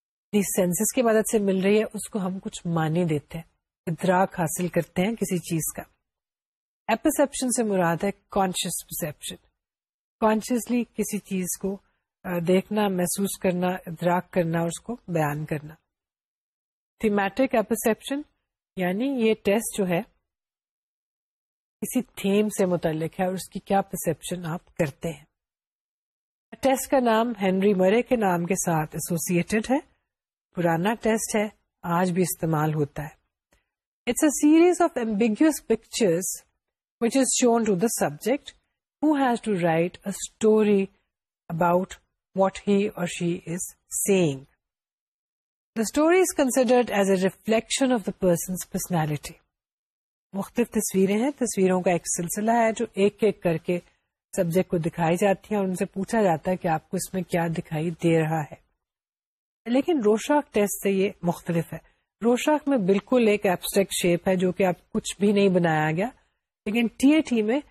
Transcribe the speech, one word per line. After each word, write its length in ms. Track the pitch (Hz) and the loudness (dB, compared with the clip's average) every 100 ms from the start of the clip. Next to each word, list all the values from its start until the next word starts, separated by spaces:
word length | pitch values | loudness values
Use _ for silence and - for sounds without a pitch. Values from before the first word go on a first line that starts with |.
| _ _ _ | _ _ _
سینسز 600 | 208 185 - 180 170 214 | -2 0 0 0 0 -2
کی 80 | - | 0
مدد 280 | 233 220 214 | 2 2 2
سے 60 | 226 | 0
مل 220 | 196 190 | 0 0
رہی 180 | 190 208 | 2 2
ہے، 60 | 214 | 0
اس 140 | 202 - | -6 -8
کو 100 | 220 | -6
ہم 200 | 185 190 | -6 -6
کچھ 280 | 208 - 175 | -10 -10 -4
معنی 380 | 165 160 165 | -2 0 0
دیتے 340 | 175 151 - 165 | 0 -2 -4 -14
ہیں، 60 | - _ _ _ - | -16 _ _ _ -8
ادراک 540 | 160 185 180 190 - | -2 0 2 0 -2
حاصل 280 | 160 - 180 | -4 -4 -4
کرتے 340 | 175 165 - | -2 -2 -2
ہیں 100 | 190 | -2
کسی 260 | 226 - 180 | -2 -4 -4
چیز 340 | - 165 - - | -4 -4 -6 -10
کا۔ 60 | - _ _ _ _ _ _ _ _ _ - | -16 _ _ _ _ _ _ _ _ _ -4
اپرسیپشن 580 | 226 311 285 277 - 254 | -2 0 2 0 0 -4
سے 120 | 233 | -2
مراد 340 | 220 190 170 170 | 0 0 0 0
ہے 60 | 202 - _ | -2 -6 _
کانشیس 560 | 202 190 175 180 - - | 0 0 -2 -6 -8 -10
پرسیپشن، 500 | - 165 143 - 185 _ _ _ _ _ _ _ _ | -10 -10 -10 -14 -14 _ _ _ _ _ _ _ _
کانشیسلی 640 | 220 220 - 247 - 240 | 0 0 -2 -4 -2 -2
کسی 340 | 226 - 202 202 | -2 -6 -6 -6
چیز 400 | - 190 175 - | -6 -6 -6 -6
کو، 180 | 190 196 _ _ _ _ | -8 -8 _ _ _ _
آ، 40 | 185 175 170 | -8 -4 2
دیکھنا، 400 | 185 - 208 208 | 2 0 -2 0
محسوس 500 | 185 175 - 196 - | 0 -2 -2 -4 -2
کرنا، 280 | 190 180 180 | -2 0 -2
ادراک 640 | 185 - 165 175 175 - | -4 -8 -4 0 0 -2
کرنا 280 | 190 165 165 | -2 -2 -2
اور 80 | 170 | -2
اس 140 | - | -6
کو 160 | - 240 - | -10 -12 -6
بیان 360 | 165 151 147 | -2 -2 -4
کرنا۔ 300 | 156 156 151 160 _ _ _ _ _ _ _ _ _ _ _ _ | -6 -8 -10 -18 _ _ _ _ _ _ _ _ _ _ _ _
تھیمیٹک 560 | 226 202 196 - 262 | 0 0 0 0 0
اپرسیپشن 680 | - - 226 233 214 - 277 - _ _ _ _ - | 0 0 -2 0 -2 -4 -8 -8 _ _ _ _ -4
یعنی 520 | 180 190 269 269 220 | -4 -2 -2 0 0
یہ 60 | |
ٹیسٹ 440 | 214 - 208 220 - | 2 0 0 -2 -4
جو 100 | 185 | -2
ہے 140 | 175 233 _ _ _ _ _ _ _ _ _ _ _ _ _ _ _ _ _ | -2 -4 _ _ _ _ _ _ _ _ _ _ _ _ _ _ _ _ _
کسی 220 | 202 254 | -6 -6
تھیم 460 | - - 196 202 214 | -6 -6 0 2 0
سے 180 | - 185 | 0 0
متعلق 540 | 175 170 156 160 - | 0 -2 -4 -6 -4
ہے 40 | |
اور 100 | 185 | -4
اس 140 | 190 - | -4 -10
کی 120 | 196 | -12
کیا 200 | - 196 | -2 -2
پرسیپشن 680 | 190 180 - 151 - 180 170 | -2 -4 -6 -6 -8 -8 -6
آپ 300 | 170 - - | -8 -8 -4
کرتے 360 | 151 - 170 | -4 -4 -10
ہیں۔ 120 | 147 147 _ _ _ _ _ _ _ _ _ _ _ _ - | -10 -16 _ _ _ _ _ _ _ _ _ _ _ _ -2
ٹیسٹ 300 | 262 262 - | 0 2 2
کا 100 | 277 | 2
نام 320 | 240 220 240 208 | 4 2 0 0
ہنری 320 | 196 185 196 | 0 4 4
مرے 280 | 185 185 226 | 4 4 4
کے 140 | 240 247 | 2 0
نام 280 | 196 175 | 2 0
کے 100 | 175 | 0
ساتھ 420 | 190 - 160 156 165 | -2 0 0 -2 -6
ایسوسیٹڈ 760 | - 170 - 175 - 214 220 | -4 -4 0 -2 0 -2 0
ہے، 280 | 269 - _ _ _ _ _ _ | -2 -2 _ _ _ _ _ _
پرانا 400 | - 170 165 190 | -2 0 2 0
ٹیسٹ 420 | 226 220 220 - 214 | 0 0 0 0 -2
ہے، 120 | 208 - _ _ | -2 -8 _ _
آج 300 | 175 170 185 | -2 0 2
بھی 100 | 180 | 0
استعمال 520 | 175 - 165 160 156 | -2 -2 -2 0 0
ہوتا 280 | 156 143 - | 0 -4 -6
ہے۔ 160 | 151 - _ _ _ _ _ _ _ _ - | -12 -16 _ _ _ _ _ _ _ _ -6
It's 180 | 247 311 | 0 0
a 20 | |
series 560 | - 302 320 349 339 330 | 4 4 6 6 4 0
of 220 | 262 226 | 0 -4
ambiguous 640 | 202 233 208 311 - - | 0 0 2 2 2 -2
pictures 760 | 226 _ - 214 165 190 - - _ _ _ _ _ | -4 _ 0 2 2 -2 -10 -14 _ _ _ _ _
which 160 | 233 269 | 0 2
is 60 | 262 - | 2 2
shown 200 | 247 233 | 4 4
to 100 | 220 | 2
the 140 | 185 226 - | 0 0 0
subject 500 | 170 147 214 277 - - _ _ _ _ | -4 -2 -2 -4 -4 -20 _ _ _ _
who 160 | 302 285 | 0 2
has 160 | 262 233 | 2 0
to 180 | 220 | -2
write 440 | 190 170 165 175 - - | 0 2 2 0 -4 -10
a 60 | |
story 760 | 185 - _ 220 214 208 196 190 _ _ _ _ _ - | -8 -12 _ 4 4 4 2 0 _ _ _ _ _ -12
about 480 | 165 175 175 190 - _ _ _ 185 | -2 2 2 0 -10 _ _ _ -2
what 140 | 190 - - | -2 -2 0
he 100 | 196 | 0
or 280 | 208 - 170 | 0 -4 -8
she 240 | - 170 | -4 -4
is 460 | 180 - 175 - - _ - - | -4 -6 -10 -10 -16 _ -6 0
saying. 280 | 190 165 135 135 _ _ _ _ _ _ _ _ _ _ _ _ 226 | 2 2 -2 -10 _ _ _ _ _ _ _ _ _ _ _ _ -6
The 60 | 220 | -2
story 220 | 294 311 370 | 2 4 4
is 280 | 359 - | 2 0
considered 460 | 269 262 233 247 233 | 0 2 4 2 2
as 160 | 202 196 | 0 2
a 140 | 190 | 2
reflection 640 | 190 - - 220 - - 269 | 0 -2 -2 -2 0 -2 0
of 120 | 247 | 0
the 300 | 196 - 185 | -2 -2 0
person's 480 | 170 - 180 - 185 | 0 -2 -10 -8 -8
personality. 600 | - 175 156 147 - - _ _ _ _ _ _ _ _ _ | -4 -2 -2 -4 -8 -18 _ _ _ _ _ _ _ _ _
مختلف 380 | 190 - - 240 | -10 -6 -4 -2
تصویریں 480 | 220 - 190 190 208 | -2 -2 0 2 2
ہیں، 120 | 262 | -2
تصویروں 500 | 285 240 - 185 185 | -2 -4 0 2 2
کا 100 | 180 | 0
ایک 120 | 170 | 0
سلسلہ 460 | - - 175 - 220 | -2 -6 -6 -4 0
ہے 220 | 233 226 | 2 2
جو 140 | 226 233 | 0 -4
ایک 300 | - 202 - | 0 0 2
ایک 180 | 214 190 | 0 0
کر 140 | 180 165 | -2 -2
کے 220 | - 175 - _ _ _ _ - | -2 -4 -6 _ _ _ _ -4
سبجیکٹ 340 | 175 175 185 | 0 0 0
کو 80 | 180 | -2
دکھائی 380 | 165 - 165 175 | -2 -2 0 2
جاتی 380 | 202 190 - | 2 0 -2
ہیں 60 | 208 | -4
اور 80 | 190 | -2
ان 60 | |
سے 100 | 180 | -4
پوچھا 380 | 196 196 190 233 | -6 -6 -4 0
جاتا 280 | 196 160 190 | 2 2 -2
ہے 60 | 185 | -4
کہ 120 | 175 | -2
آپ 220 | 160 - | -4 -4
کو 60 | 185 | -8
اس 180 | - | -6
میں 80 | 190 | -6
کیا 240 | 175 175 170 | -2 -2 -2
دکھائی 440 | 165 - 156 170 | -4 -6 -6 -6
دے 300 | 160 170 165 | -2 2 2
رہا 200 | 156 160 | 2 -2
ہے۔ 280 | - - _ _ _ _ _ _ _ _ _ _ | -6 -12 _ _ _ _ _ _ _ _ _ _
لیکن 360 | - 254 285 320 | -2 -2 0 2
روشاک 520 | 208 214 - 294 285 | 2 2 2 0 0
ٹیسٹ 280 | 214 202 - | 0 0 -2
سے 80 | 202 | -2
یہ 200 | 190 196 - | 0 -2 -2
مختلف 500 | 170 - - 170 160 | -4 -4 -4 -4 -4
ہے۔ 60 | 160 - _ _ _ | -10 -18 _ _ _
روشاک 440 | 226 240 - 302 - | 0 0 2 0 2
میں 100 | 269 | 0
بالکل 500 | 185 196 - 254 220 | 2 0 2 2 4
ایک 180 | 208 202 | 2 0
ایبسٹریکٹ 460 | 180 - 208 190 - | -2 -2 -2 0 0
شیپ 260 | 185 170 - | 0 0 0
ہے 80 | 185 | 0
جو 160 | 185 | 0
کہ 120 | - | 0
آپ 280 | 190 175 _ | 0 -2 _
کچھ 280 | 220 - - | -6 -6 -2
بھی 120 | 202 | 2
نہیں 160 | 202 202 | 4 4
بنایا 440 | 180 170 156 156 | 4 2 2 0
گیا، 160 | 160 226 - _ _ _ _ - | -2 -4 -8 _ _ _ _ -4
لیکن 200 | 226 233 | -2 -2
ٹی 280 | - 269 | 2 4
اے 60 | 311 | 4
ٹی 220 | 302 233 | 2 0
میں، 180 | 214 277 - | 0 -2 -4